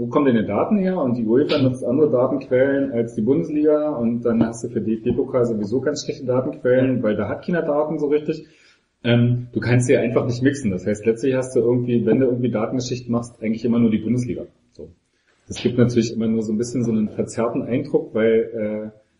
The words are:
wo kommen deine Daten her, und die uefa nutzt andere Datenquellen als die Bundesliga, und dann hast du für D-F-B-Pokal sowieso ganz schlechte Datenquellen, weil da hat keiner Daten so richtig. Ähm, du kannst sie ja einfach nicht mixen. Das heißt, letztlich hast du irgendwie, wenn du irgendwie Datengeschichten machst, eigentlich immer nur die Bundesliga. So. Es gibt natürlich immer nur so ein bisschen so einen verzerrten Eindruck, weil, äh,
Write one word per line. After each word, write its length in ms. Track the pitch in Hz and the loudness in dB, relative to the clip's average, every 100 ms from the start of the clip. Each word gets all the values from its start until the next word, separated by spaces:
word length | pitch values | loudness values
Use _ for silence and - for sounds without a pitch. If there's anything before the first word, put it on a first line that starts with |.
wo 60 | 120 | -2
kommen 180 | 151 135 | 0 2
deine 180 | 117 | 2
Daten 340 | 95 107 156 208 | 2 0 2 2
her, 200 | 185 185 | 2 0
und 180 | 131 120 | 0 0
die 80 | |
uefa 340 | 107 127 151 151 | 2 2 2 2
nutzt 220 | 127 123 | 2 0
andere 260 | 120 135 143 | 0 2 2
Datenquellen 800 | 123 131 143 - 127 139 139 135 | 2 0 -2 0 2 2 2 0
als 220 | 117 113 | -2 -2
die 80 | 113 | -2
Bundesliga, 680 | 110 156 156 151 151 151 151 123 | 0 0 0 0 2 2 0 -2
und 260 | 117 120 | -2 0
dann 220 | 120 113 | 0 2
hast 200 | 117 - | 0 -2
du 40 | 120 | -6
für 120 | 117 | -4
D-F-B-Pokal 640 | 104 110 123 120 123 131 117 | -2 -2 -2 -2 0 0 0
sowieso 340 | 107 101 123 | -2 -2 -2
ganz 240 | 143 143 | -2 -4
schlechte 220 | - - 127 | -6 -6 -2
Datenquellen, 760 | 127 156 - 127 127 131 120 | -2 -2 -2 2 4 2 2
weil 100 | 107 104 | 0 0
da 120 | 101 | -2
hat 160 | - | -4
keiner 180 | - 170 | -2 -2
Daten 360 | 160 147 151 160 | 0 0 -2 -2
so 80 | 143 | 0
richtig. 380 | 147 151 160 - _ _ _ _ _ | 0 0 -6 -10 _ _ _ _ _
Ähm, 420 | 117 120 120 123 - | 2 4 4 0 -4
du 80 | 110 | -4
kannst 260 | 110 127 123 | 2 2 4
sie 60 | |
ja 80 | 123 | 4
einfach 260 | 117 - 123 | 2 0 0
nicht 160 | 123 | 0
mixen. 300 | 135 143 104 | 0 0 -2
Das 120 | 90 107 | -2 -2
heißt, 200 | 104 113 | -2 0
letztlich 280 | 113 139 131 | 0 0 0
hast 180 | 127 | 0
du 60 | 123 | 0
irgendwie, 440 | 113 123 123 117 | 2 2 0 0
wenn 140 | 107 120 | 2 2
du 80 | 131 | 2
irgendwie 240 | 123 123 | 0 0
Datengeschichten 600 | 107 110 127 120 120 - | -2 -2 -4 -4 -6 -4
machst, 280 | 117 - - | -4 -4 -8
eigentlich 240 | 110 110 | -6 -2
immer 140 | 120 117 | 0 2
nur 120 | 113 | 2
die 80 | 107 | 2
Bundesliga. 480 | 110 123 123 78 - _ _ | 0 -2 -2 -6 -10 _ _
So. 160 | - 76 _ _ _ _ _ - | -20 -20 _ _ _ _ _ -14
Es 140 | - | -4
gibt 160 | 120 120 | 0 2
natürlich 340 | 117 120 110 | 2 2 0
immer 140 | 113 113 | 0 -2
nur 160 | 113 | -2
so 100 | 110 | -2
ein 60 | 107 | -4
bisschen 240 | 120 135 | -4 -4
so 80 | 113 | -2
einen 200 | 110 104 | 0 -2
verzerrten 520 | - 101 - 117 139 | -4 -6 -2 -2 -2
Eindruck, 500 | 110 131 - 156 - | -2 -4 0 -2 -2
weil, 760 | 110 113 113 113 113 107 107 107 | 0 4 2 0 -4 -4 -6 -8
äh, 60 | - _ | -14 _